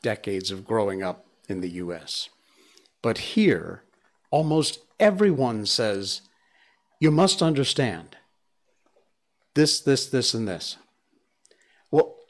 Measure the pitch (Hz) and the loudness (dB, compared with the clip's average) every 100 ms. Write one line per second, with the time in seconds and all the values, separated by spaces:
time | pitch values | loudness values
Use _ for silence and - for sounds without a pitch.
0 | 120 104 - 98 92 98 - 113 101 95 | -4 -4 -4 -6 -6 -8 -4 0 0 -2
1 | 92 - _ _ - 92 90 87 87 82 | -6 -8 _ _ -10 -6 -6 -8 -8 -10
2 | - - - _ _ _ _ _ _ _ | -10 -10 -10 _ _ _ _ _ _ _
3 | 117 110 - - 202 92 80 92 _ _ | -4 -4 -2 2 4 4 -2 -14 _ _
4 | _ _ - 143 156 156 147 - _ - | _ _ -2 0 2 2 0 -4 _ 2
5 | 214 185 208 147 127 110 101 - 110 98 | 2 4 4 4 0 -2 -2 0 0 -2
6 | 98 - - _ _ _ _ _ _ - | -4 -8 -12 _ _ _ _ _ _ 0
7 | 156 151 190 - 165 143 131 - 127 82 | 2 4 2 2 0 0 0 0 -2 -4
8 | - - _ _ _ _ _ _ _ _ | -12 -20 _ _ _ _ _ _ _ _
9 | _ _ _ _ _ 147 151 - - 135 | _ _ _ _ _ 2 2 2 0 0
10 | - 131 117 113 110 85 - - _ _ | 0 -2 -2 -2 -4 -6 -10 -14 _ _
11 | _ _ _ _ _ _ _ _ _ 147 | _ _ _ _ _ _ _ _ _ 2
12 | 160 - - | 2 0 -20